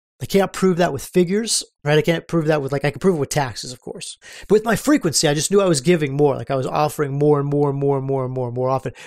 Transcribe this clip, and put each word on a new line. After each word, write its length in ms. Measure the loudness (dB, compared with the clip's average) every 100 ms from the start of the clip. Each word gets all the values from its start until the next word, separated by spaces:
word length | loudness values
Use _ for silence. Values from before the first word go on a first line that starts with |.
| _ -14
I 40 | 0
can't 280 | 2 2
prove 240 | 2 0 2
that 160 | 0
with 100 | -2 -2
figures, 580 | 0 0 0 -2 -4 -6 _
right? 140 | 0 0
I 40 |
can't 260 | 2 -2 -2
prove 180 | -2 0
that 140 | 0
with, 100 | 0
like, 140 | -2 -2
I 60 |
can 80 | 0
prove 160 | 0 0
it 40 |
with 100 | 0
taxes, 440 | -2 -2 -6 -12
of 80 | -14
course. 360 | -14 -14 -14 -18 -20 -10 0
But 40 |
with 140 | 2 2
my 120 | -2
frequency, 500 | 2 2 2 0 0
I 60 |
just 180 | 0 2
knew 100 | 2
I 40 | 4
was 160 | 2
giving 340 | 2 2 2 2
more. 200 | 2 2
Like, 140 | -2
I 60 | -4
was 100 | -2
offering 480 | 0 0 -2 -4
more 260 | 2 4 4
and 100 | 2
more 200 | 0 0
and 80 | 0
more 200 | 0 0
and 100 | -2
more 160 | -2
and 100 | -2
more 140 | -4 -4
and 80 | -2
more 140 | 0
often 240 | -2 -4 -12